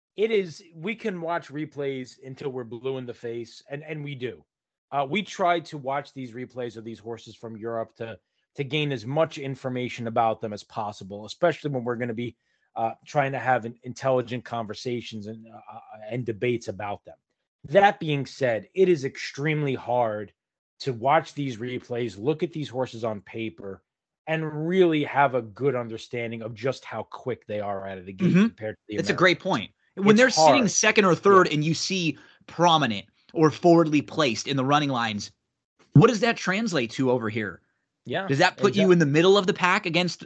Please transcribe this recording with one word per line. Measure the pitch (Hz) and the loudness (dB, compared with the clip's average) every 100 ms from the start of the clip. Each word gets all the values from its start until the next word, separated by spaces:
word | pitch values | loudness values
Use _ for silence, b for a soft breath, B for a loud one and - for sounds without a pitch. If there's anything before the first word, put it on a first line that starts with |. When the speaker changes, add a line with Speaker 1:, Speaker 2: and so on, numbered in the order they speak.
| _ - | _ -2
Speaker 1:
it | 220 | 0
is, | 214 175 - - 165 | 0 -2 -10 -20 -10
we | 180 226 | -8 -6
can | 220 180 | -6 -6
watch | 165 170 143 | -4 -6 -6
replays | 143 151 143 139 131 127 - | -10 -8 -6 -6 -6 -10 -16
until | 131 131 143 | -18 -10 -8
we're | 127 117 | -8 -10
blue | 117 131 131 | -8 -6 -6
in | 123 | -10
the | |
face, | 113 120 120 113 - - | -10 -10 -10 -12 -18 -14
and, | 143 | -14
and | 156 156 | -10 -10
we | 143 | -10
do. | 135 123 - _ _ _ _ _ | -8 -10 -10 _ _ _ _ _
Uh, | 143 135 | -4 -2
we | 185 | -4
try | 185 - 175 175 | -4 -2 0 0
to | - 151 | -2 -10
watch | 127 143 143 | -6 -6 -8
these | 139 127 | -14 -14
replays | 113 120 123 120 113 | -12 -12 -10 -10 -10
of | |
these | 113 104 | -14 -14
horses | 110 113 - 104 | -14 -14 -16 -18
from | 113 110 | -16 -12
Europe | 113 113 113 - | -8 -6 -8 -10
to, | 113 110 _ _ _ - | -14 -14 _ _ _ -10
to | |
gain | 135 151 147 | -4 -2 -2
as | 131 110 | -4 -4
much | 151 156 151 | -2 -2 -2
information | 135 127 131 127 123 - 117 | -10 -8 -6 -6 -6 -6 -4
about | 117 113 110 | 0 0 0
them | 110 | -6
as | 104 | -10
possible, | - 117 104 - 95 101 107 | -10 -8 -8 -10 -14 -14 -14
especially | - 175 160 147 | -2 0 0 -4
when | 131 | -4
we're | 117 120 | -4 -4
gonna | 123 | -4
be, | 110 117 - _ _ _ - | -6 -8 -10 _ _ _ -6
uh, | 113 - - | -6 -6 -4
trying | 151 135 | -2 -2
to | 135 | -2
have | 120 123 117 | 0 0 -2
an | - | -12
intelligent | 127 - 135 127 120 123 - | -16 -4 0 0 0 -8 -6
conversations | 117 107 104 127 120 117 113 101 | -8 -8 -8 -6 -6 -8 -12 -12
and, | 113 113 | -14 -18
uh, | 107 | -20
uh, | - 110 - - - | -20 -20 -20 -18 -10
and | 123 117 | -6 -6
debates | 101 123 117 - | -2 -2 -2 -6
about | 98 104 104 - | -8 -8 -8 -14
them. | - _ _ _ _ 139 | -20 _ _ _ _ 2
That | 180 202 202 | 6 6 4
being | 160 143 127 | -2 -2 -4
said, | - 127 110 95 185 | -2 -2 -2 -4 2
it | 185 | 4
is | 160 | 4
extremely | 131 - - - 156 151 143 120 | 0 -8 -12 -6 -2 0 -2 -2
hard | 113 123 113 107 101 _ _ _ _ _ | -2 0 0 -2 -8 _ _ _ _ _
to | 139 | -8
watch | 117 131 160 156 | -2 2 2 2
these | 143 139 107 | -6 -8 -6
replays, | 123 123 - 120 120 98 | -6 -8 -6 -6 -6 -4
look | 120 156 | -4 -2
at | 175 | -4
these | 156 123 | -6 -8
horses | 123 123 117 | -6 -6 -6
on | 113 104 | -6 -6
paper, | - 117 110 - 98 92 _ _ _ _ - | -10 -10 -10 -10 -14 -16 _ _ _ _ -6
and | 160 156 147 160 | -4 -4 -6 0
really | 185 175 151 | 4 4 4
have | 139 135 139 123 | 0 2 2 2
a | |
good | 113 98 135 123 | -4 -2 -2 -2
understanding | 117 110 - 120 113 113 | -6 -10 -8 -8 -6 -8
of | 113 107 | -10 -6
just | 127 123 - | -4 -4 -8
how | 110 | -10
quick | - - 127 107 - | -10 -10 -8 -8 -6
they | 104 | -6
are | 101 98 98 | -4 -6 -8
out | 95 | -10
of | 90 | -12
the | |
gate | 95 - | -2 2
Speaker 2:
Mm-hmm. | 180 226 | 4 2
Speaker 1:
compared | - 107 - | -2 -10 -10
to | - | -8
the | 104 | -4
Speaker 2:
It's | - | -2
a | |
Speaker 1:
Americans. | 139 | 4
Speaker 2:
great | 180 175 | 4 2
point. | 190 143 90 _ _ - | -2 -4 -4 _ _ 2
When | 202 | 6
Speaker 1:
It's | 214 | 8
Speaker 2:
they're | 254 | 6
sitting | - 160 269 | 8 8 8
Speaker 1:
hard. | 208 | 4
Speaker 2:
second | - 214 220 196 | 2 4 6 4
or | - | 6
third | 202 190 175 | 8 8 6
Speaker 1:
Yeah. | 151 | 2
Speaker 2:
and | 151 | 0
you | |
see | 156 - 190 160 - B B - | -2 -2 -2 -2 -4 B B -14
prominent | - 170 160 131 101 - _ _ | 2 4 4 2 -2 -10 _ _
or | 165 156 | 4 4
forwardly | - 175 165 156 147 | 6 6 6 6 2
placed | - - 139 107 - | 0 0 0 0 -4
in | 139 | -2
the | |
running | 131 147 143 | 2 2 2
lines, | 123 113 104 - _ _ _ _ _ _ | -2 -2 -4 -10 _ _ _ _ _ _
what | 143 226 | 8 8
does | 220 | 6
that | 226 - | 0 -2
translate | - 190 226 165 117 | -2 -2 -2 -2 -2
to | - 131 | -2 0
over | 127 110 | 0 -2
here? | 113 101 80 _ _ _ _ 120 | -4 -6 -10 _ _ _ _ -8
Speaker 1:
Yeah, | 143 196 | -6 -2
Speaker 2:
Does | 139 | 2
that | 185 - | 2 4
put | 196 196 | 0 4
you | |
Speaker 1:
exact- | 190 | 6
Speaker 2:
in | 175 | 6
the | 147 | 6
middle | 151 185 202 | 6 6 6
of | 190 | 4
the | |
pack | - 180 196 180 | 2 2 2 0
against | 165 180 - | 0 0 -4